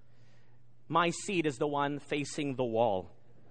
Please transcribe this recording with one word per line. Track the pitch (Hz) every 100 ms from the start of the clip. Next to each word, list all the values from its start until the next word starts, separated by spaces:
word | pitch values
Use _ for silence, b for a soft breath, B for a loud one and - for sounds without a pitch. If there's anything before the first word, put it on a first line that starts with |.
| - - - - - - - - -
my | 160 175
seat | 165 - 185 151
is | 123
the | 151
one | 143 143 143
facing | - 151 139 - 143 123
the | 127
wall | 110 117 95 90 - - - -